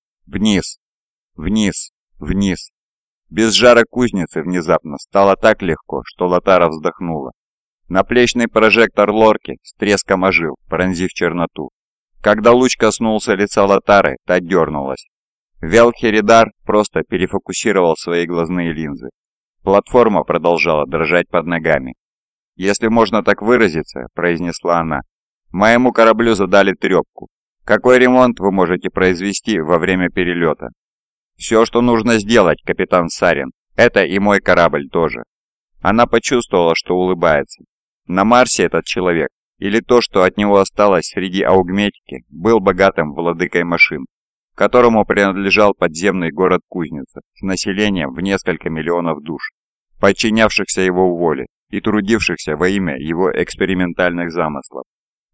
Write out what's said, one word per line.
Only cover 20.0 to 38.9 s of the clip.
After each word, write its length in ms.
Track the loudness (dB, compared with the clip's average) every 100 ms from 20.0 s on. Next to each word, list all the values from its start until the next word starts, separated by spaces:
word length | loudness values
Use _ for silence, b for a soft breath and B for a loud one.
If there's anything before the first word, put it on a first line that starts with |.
| 4 2
продолжала 640 | 0 -2 0 0 0 -2 -2
дрожать 420 | -4 0 0 0
под 180 | -4 -4
ногами. 480 | -4 -2 -2 -4 -14 _ _ _ _ _ -6
"Если 320 | -4 -2 0
можно 340 | 0 0 0
так 200 | -2 -2
выразиться", 640 | 0 2 2 -2 -8 -12 -14
произнесла 640 | -4 -4 -2 -6 -6 -2 -2
она, 200 | -2 -6 -10 _ _ _ _
"моему 420 | 0 2 4 2
кораблю 420 | 4 4 4 2
задали 400 | 0 2 4 2
трёпку. 540 | 0 0 0 -2 -10 -20 _ _ _
Какой 340 | -2 0 4 4
ремонт 420 | 4 4 2 0
вы 100 | -2
можете 400 | 0 0 -2 -6
произвести 680 | -2 0 0 -4 -6 -4 -4
во 180 | 0 0
время 320 | 0 -2 -2
перелёта?" 580 | -2 -2 -2 -2 -4 -10 -18 _ _ _ _ _ _
"Всё, 280 | 0 2
что 180 | 2 2
нужно 360 | 2 2 0 0
сделать, 440 | 2 2 4 0
капитан 440 | -4 -6 -2 0 -2
Сарин. 420 | -2 0 0 -4 -14 _
Это 300 | 2 2 4
и 140 | 0 0
мой 200 | 2 2
корабль 480 | 2 2 2 0 -4
тоже". 360 | -2 -2 -4 -14 _ _ _ _ _
Она 260 | 0 2 2
почувствовала, 680 | 0 0 -2 0 0 2
что 220 | 0 -2 -2
улыбается. 640 | 0 0 2 0 -2 -12 _ _ _ _ -6
На 180 | -2
Марсе 400 | 2 4 2 0
этот 200 | 0 -2
человек, 440 | -4